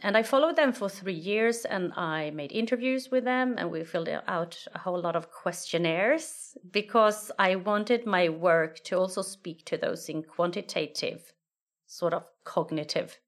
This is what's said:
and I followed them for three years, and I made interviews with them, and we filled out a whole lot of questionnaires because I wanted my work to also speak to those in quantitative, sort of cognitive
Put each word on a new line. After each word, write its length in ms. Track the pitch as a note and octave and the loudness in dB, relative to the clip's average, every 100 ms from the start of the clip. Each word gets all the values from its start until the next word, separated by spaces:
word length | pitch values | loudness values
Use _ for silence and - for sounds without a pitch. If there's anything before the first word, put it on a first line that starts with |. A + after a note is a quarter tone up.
and 140 | G#3 G#3+ | 2 2
I 60 | |
followed 340 | A3 C4+ D#4 F4 | 4 4 4 4
them 160 | C#4+ | 4
for 160 | B3 G3 | 2 -4
three 240 | - F#3 | -6 -6
years, 500 | E3 F3 G#3+ A3+ A#3 | -6 -2 2 2 2
and 300 | - F#3+ F3+ | -2 -2 -4
I 380 | - E3+ D#3 D3+ | -4 -4 -2 -4
made 200 | D#3 C#3+ | -6 -6
interviews 580 | A3 A3+ B3 B3+ C4 B3+ | -2 0 0 0 -2 0
with 140 | B3+ | 0
them, 320 | B3 B3+ B3+ A#3 | 2 2 0 0
and 140 | E3+ | -2
we 120 | E3 | -4
filled 260 | E3 F3 E3 | -4 -4 -2
out 480 | - - F3+ E3+ - - - | -4 -4 -4 -4 -8 -14 -8
a 40 | |
whole 200 | F#3 F3+ | -4 -2
lot 160 | E3+ E3 | 0 -2
of 160 | D#3+ | -4
questionnaires 1300 | - F3+ E3+ - E3+ E3+ E3 G#3+ D#4+ D#4+ - - - F3+ | -8 -6 -6 -4 0 2 2 2 2 -2 -14 -16 -20 -6
because 600 | G#3 G#3 A#3 G#3+ G#3 - - | -4 2 6 6 4 -4 2
I 160 | F#3+ F#3+ | 2 2
wanted 500 | F#3+ G#3 G#3 A#3+ A#3 | 2 0 2 0 2
my 240 | F#3 F3 | 4 4
work 540 | D#3+ F3 E3 D#3+ - - | 4 4 4 4 -4 -2
to 120 | F#3 | 0
also 240 | F#3 F#3+ | 0 -2
speak 420 | F#3 - E3+ E3 - | -6 -8 -12 -12 -6
to 120 | E3 | -2
those 320 | - - - | -2 -4 -6
in 140 | D#3 | -8
quantitative, 1080 | D#3+ - F3 F3 - F3+ D3+ - - - - _ _ _ _ _ _ | -6 -2 0 -2 -6 -4 -4 -4 -6 -6 -14 _ _ _ _ _ _
sort 280 | - E3+ | -4 -2
of 120 | E3+ - _ | -2 -6 _
cognitive 760 | - - D#3+ D#3 D3+ - E2+ - | -6 -2 -2 -2 -4 -4 -4 -8